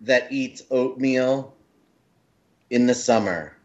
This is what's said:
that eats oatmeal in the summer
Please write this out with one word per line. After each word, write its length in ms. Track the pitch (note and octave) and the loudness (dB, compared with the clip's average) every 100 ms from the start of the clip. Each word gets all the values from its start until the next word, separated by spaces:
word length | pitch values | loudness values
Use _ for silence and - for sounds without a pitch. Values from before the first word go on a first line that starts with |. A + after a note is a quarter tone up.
that 280 | A2 B2+ - | 0 2 2
eats 320 | C3+ B2 - - | -6 -6 -10 -4
oatmeal 840 | B2+ C3 B2+ C3+ B2+ B2+ C#3 C#3 _ _ _ _ _ _ _ _ _ _ _ - | -2 0 -2 0 0 0 -2 -4 _ _ _ _ _ _ _ _ _ _ _ -4
in 160 | B2 B2 | 2 2
the 80 | |
summer 640 | B2 - A2+ G2+ F2 D2+ - | 2 2 2 2 -4 -8 -16